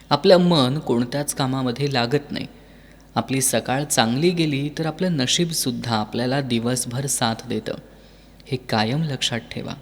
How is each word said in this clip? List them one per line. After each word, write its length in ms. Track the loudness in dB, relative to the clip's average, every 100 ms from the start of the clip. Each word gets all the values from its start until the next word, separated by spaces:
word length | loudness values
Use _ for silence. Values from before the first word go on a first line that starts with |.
| -2
आपलं 280 | 2 8 8
मन 420 | 8 4 4 0
कोणत्याच 540 | 0 0 0 -2 -4
कामामध्ये 600 | -2 -2 0 -2 -2 0
लागत 380 | 0 0 0 -2
नाही. 160 | -8 -10 -14 -20 -20 -20 -20 -8 -6
आपली 260 | -2 -2
सकाळ 420 | 0 0 0 -2
चांगली 460 | 0 2 2 2 2
गेली, 400 | 2 0 0 -2
तर 160 | -4 -4
आपलं 260 | -2 0
नशीबसुद्धा 840 | 0 0 0 0 -2 -2 -4 0 0
आपल्याला 460 | 0 -2 0 -2
दिवसभर 680 | 0 0 0 -2 -4 -4 -4
साथ 280 | 0 0 0 -4
देतं, 260 | -4 -4 -8 -12 -20 -20 -20 -20 -20 -6
हे 120 | -6
कायम 460 | -2 0 0 0
लक्षात 360 | -2 -2 -2 -4
ठेवा. 340 | -6 -10 -10 -12